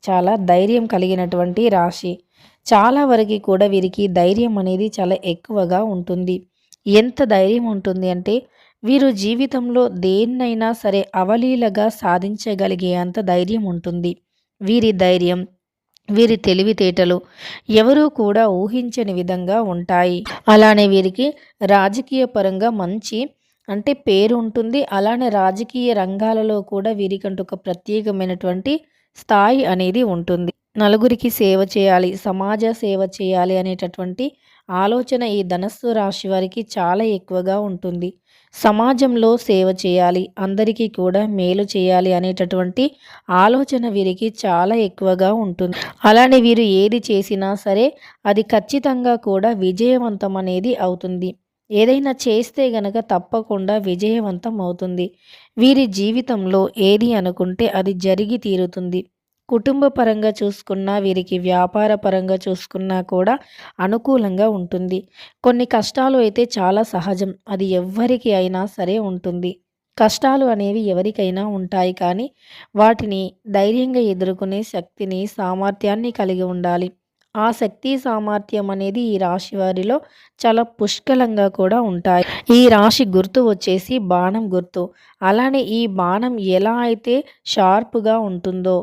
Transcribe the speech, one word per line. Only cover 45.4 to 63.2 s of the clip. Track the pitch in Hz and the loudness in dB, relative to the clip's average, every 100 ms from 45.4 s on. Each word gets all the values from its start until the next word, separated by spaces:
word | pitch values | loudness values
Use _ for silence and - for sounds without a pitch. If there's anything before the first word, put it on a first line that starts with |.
| 202 175 180 - - - | -2 -4 -4 -4 -12 0
అలానే | 214 220 254 262 | 6 6 8 6
వీరు | 233 233 220 190 | 6 4 4 4
ఏది | 202 233 | 2 0
చేసినా | - 196 190 196 196 202 | 0 -2 -2 -4 -2 -4
సరే | 208 196 269 - - _ | -2 2 0 -2 -14 _
అది | 202 208 214 | 0 0 2
ఖచ్చితంగా | 220 214 277 277 254 247 233 | 0 0 -2 0 0 0 0
కూడా | 226 190 220 214 | 0 0 0 0
విజయవంతం | 185 180 240 254 233 196 202 190 | -2 0 2 2 0 -4 -4 -4
అనేది | 185 185 226 240 | -4 -2 -2 -2
అవుతుంది. | 185 180 185 180 180 - _ _ - | -2 -4 -6 -6 -6 -10 _ _ -4
ఏదైనా | 208 226 269 277 262 | 2 2 2 0 -4
చేస్తే | 247 214 240 - 262 | -2 -2 -2 -2 -2
గనక | 226 202 226 226 | -2 -4 -4 -2
తప్పకుండా | 180 180 226 220 196 190 214 | -4 -2 -6 -4 -4 -2 -2
విజయవంతం | 196 180 214 226 208 180 233 220 | -2 -2 -2 -2 -2 -6 -6 -6
అవుతుంది. | 180 175 185 180 175 - _ - _ - | -6 -6 -6 -4 -6 -8 _ -20 _ 2
వీరి | 254 269 247 | 4 4 2
జీవితంలో | 190 202 240 254 220 185 190 190 - | -2 -2 -2 -2 -4 0 2 2 2
ఏది | 196 208 240 | 2 2 2
అనుకుంటే | 220 180 175 185 185 233 | 0 -2 -2 -4 -2 -2
అది | 190 190 185 | 0 -2 -2
జరిగి | 190 190 208 240 | -2 0 -2 -4
తీరుతుంది. | 208 185 180 185 180 180 - _ _ _ - | -2 -2 -2 -6 -6 -6 -8 _ _ _ -4
కుటుంబ | 233 247 269 277 | -2 0 2 2
పరంగా | 269 226 214 214 | 2 0 2 0
చూసుకున్నా, | 208 202 202 - 190 196 202 | 0 -4 -4 -8 -4 -2 -2
వీరికి | 196 185 180 185 | 0 -2 -2 -4
వ్యాపార | 180 180 180 208 214 208 | 0 2 2 0 0 0
పరంగా | 208 185 185 190 | 0 -2 -2 -2
చూసుకున్నా | 190 185 - 190 190 185 | -2 -6 -8 -8 -4 -4
కూడా | 185 185 | -2 -2